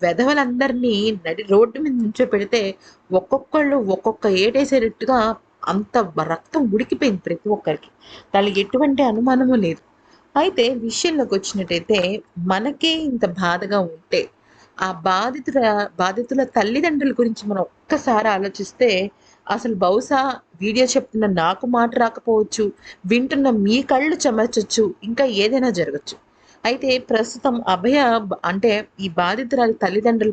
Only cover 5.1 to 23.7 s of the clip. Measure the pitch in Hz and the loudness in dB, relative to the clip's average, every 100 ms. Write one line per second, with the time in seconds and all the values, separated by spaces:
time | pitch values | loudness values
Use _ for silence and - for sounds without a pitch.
5.1 | 254 220 220 _ _ - 190 208 247 190 | 2 2 -2 _ _ -4 -4 0 -2 -2
6.1 | 156 160 165 _ 320 247 208 254 - 277 | -2 -4 -4 _ -2 0 0 -2 0 0
7.1 | 185 - 170 208 208 - 151 - _ - | -2 -4 -6 -4 -4 -2 -6 -8 _ -20
8.1 | - - 196 202 196 196 262 294 269 262 | -20 -2 0 2 0 -2 0 2 2 2
9.1 | 214 247 254 254 247 170 165 _ _ _ | 2 2 2 2 2 0 -4 _ _ _
10.1 | _ _ 277 349 381 233 247 226 - 349 | _ _ 0 0 2 0 0 -6 -4 -2
11.1 | 311 220 196 - 202 180 170 165 208 180 | -2 0 -2 -4 -6 -4 -4 0 0 0
12.1 | 208 - 175 175 190 247 285 320 320 311 | -4 -10 -8 -2 -2 -2 -2 -2 -2 -2
13.1 | 240 190 175 175 175 196 202 175 160 - | -2 -2 -2 -2 -2 -2 -2 -2 -8 -4
14.1 | 175 - _ _ _ _ - 185 175 185 | -4 -4 _ _ _ _ -8 -6 -4 0
15.1 | 185 233 277 262 277 226 208 202 - 185 | 0 0 -4 -4 0 2 0 -2 -2 -2
16.1 | 196 240 269 262 233 202 254 339 294 277 | -2 -4 -2 0 0 0 0 0 0 -2
17.1 | - 240 220 208 196 175 _ - 302 - | 0 0 0 -4 -4 -4 _ -4 -2 2
18.1 | 214 220 190 196 - 196 - 247 185 202 | 2 2 0 -2 -6 -12 0 2 2 -2
19.1 | _ _ _ - 214 233 202 180 208 254 | _ _ _ -6 -4 -2 0 2 2 2
20.1 | 277 269 240 _ 170 202 220 254 269 - | 0 0 -4 _ -6 -2 2 2 2 -2
21.1 | 220 208 180 165 190 240 240 233 240 226 | -2 0 2 0 0 0 2 2 2 0
22.1 | - - 220 214 - 208 - - - 185 | -2 0 2 2 -2 -4 -4 -20 -14 0
23.1 | 233 262 294 269 220 196 | 0 2 0 2 2 2